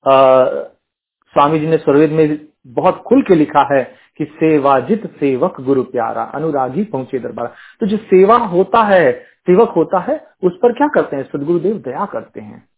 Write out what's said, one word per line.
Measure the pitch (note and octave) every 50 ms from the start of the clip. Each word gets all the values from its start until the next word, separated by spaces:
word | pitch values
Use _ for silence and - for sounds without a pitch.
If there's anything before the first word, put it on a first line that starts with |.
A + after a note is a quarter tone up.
| _
अ, | C3+ C3+ C3+ C3+ C3 C3 C3 B2+ - C#2+ C#2+ - - _ _ _ _ _ _ _ _ _ _ _
स्वामी | _ _ D#3 C#3+ D3 D#3+ D#3
जी | D3+
ने | D#3+ D#3+
स्वरवेद | D#3 D#3+ D#3 C#3 C#3+ D#3 D3+
में | D3+ D#3+ D#3 D3+ D3+ D3+ - _ _ _ _
बहुत | C3 A#2+ A#2+ C#3+ F#3 F#3 - -
खुल | - A#3+ C#4
के | - - F#3
लिखा | D#3+ D3+ - - C#3+ C3+ - C#3+
है | C3+ B2 - - _ _ _ _
कि | _ D#3
"सेवाजित | C#3+ - - D#3+ D#3+ D#3 D3 C3 C#3 C#3 C3 B2+ D3+ A3 G#3+ - E3+ - -
सेवक | D3 C#3 C3 A#2+ D3 F#3 F3+ -
गुरु | C3 C3 C#3 C3 B2
प्यारा, | - - A#2+ A2+ A#2 A2+ A2+ A#2
अनुरागी | - - C#3+ D#3 D#3+ D3 C3+ C3 B2+ C3 D#3+ G#3+
पहुंचे | G3+ - C3+ C3 B2+ - B2+
दरबारा।" | A2+ B2 G#2 A2+ A#2+ A#2+ - - - - - _
तो | A3+
जो | G3 G#3+
सेवा | G3+ - - F#3+ F#3 F#3+ G3 A3+
होता | A#3+ A#3 G3 F3 F3 F#3+ F#3 - - A3
है, | G#3 G3 F#3 D#3+ B2+ A#2+ -
सेवक | - _ _ _ _ - F3+ F#3+ A#3 A3+
होता | - F3 D#3+ - - -
है, | E3+ G#3 D4 D4+ - _ _ _ -
उस | F3+ F3
पर | - - A#3+ A#3
क्या | - C#4+
करते | D4 C#4+ G3 D3+ - -
हैं? | C#3 B2+
सदगुरु | - - C#3+ C#3+ D3+ F3 F3
देव | D#3+ F#3+ A3
दया | F#3+ - C3 B2+ D#3 G3+
करते | F#3+ - A#2 - _ _ -
हैं। | G#2+ G#2+ A2+ A#2+ _ _ _